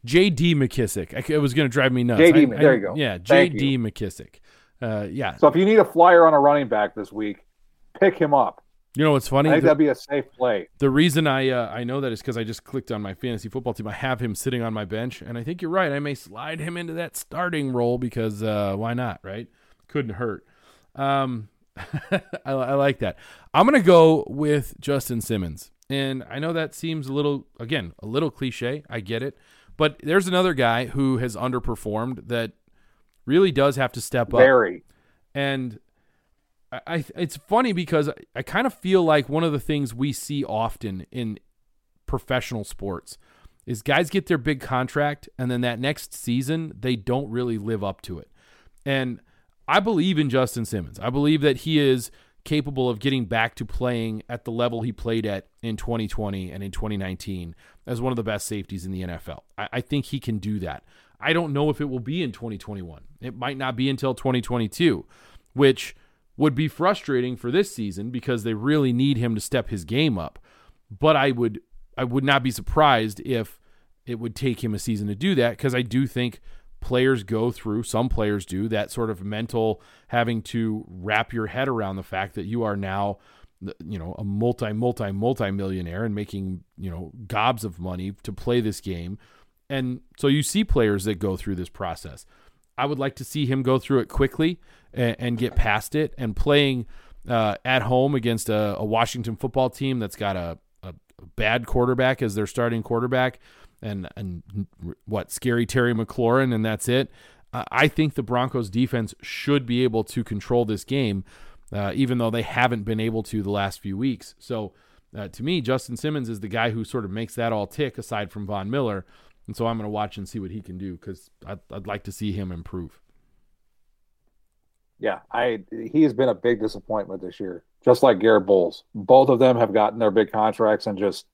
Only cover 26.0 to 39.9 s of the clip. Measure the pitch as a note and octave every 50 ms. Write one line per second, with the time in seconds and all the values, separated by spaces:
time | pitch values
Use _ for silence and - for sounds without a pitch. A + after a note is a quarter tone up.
26 | C#3 C3+ C3+ C3 A#2+ - A2 C3+ D3+ E3 E3 E3 D#3+ C#3+ - - - E3 D#3+ D#3
27 | C#3 C3 C3+ C#3+ D3 D3 C#3+ C3+ - _ _ _ A#2 A2+ D#3 C#3+ G2 E2 - -
28 | - G#2+ A2+ C#3 E3 D3 - - C#3 B2+ A#2 - A#2+ A#2+ C3+ D3+ D3 _ - A#2
29 | G#2 F#2 A2+ A2+ B2 C#3+ - _ _ _ _ _ _ _ - - D#3 D3+ D3 -
30 | - D3 D#3+ G3 F#3+ F3+ F3+ F3+ F#3 F#3 E3 C3 B2+ A#2 A#2 A#2+ B2+ B2+ - C#3
31 | C#3 C3+ C3 A#2 B2 B2 G#2+ - - B2+ B2 B2 - - A#2 - - A2 G#2 G#2+
32 | A2+ B2+ C3 - - - A#2+ A#2 A#2 A2+ - _ _ _ _ _ _ _ _ _
33 | _ _ _ _ _ - C3+ F3 G3 F#3+ C#3 B2+ C#3 C#3+ C3+ C#3 C3+ B2 - B2
34 | - - - B2+ A#2 G#2 - A#2+ B2+ C3 C3 B2+ A2 F#2 F2+ E2+ _ _ _ _
35 | _ _ _ _ _ _ _ C#3+ C#3 C#3 C#3 C3+ B2+ B2 A2 A2 _ _ _ _
36 | _ _ _ _ _ _ _ _ _ _ _ _ _ _ - - _ - E3 E3+
37 | C#3+ - - - F3 D#3+ - C#3+ _ _ G3+ A3+ C4 A#3+ G3+ E3+ F3 - E3+ D#3
38 | D3 D3 - - - _ _ - B2+ - - G3 B3 C4 - _ - F#3 F#3+ F#3
39 | F3 D#3+ D#3 D3+ C3 A#2 C#3 D#3 E3 E3 D3 C3+ - - D3+ D3 C#3+ A#2+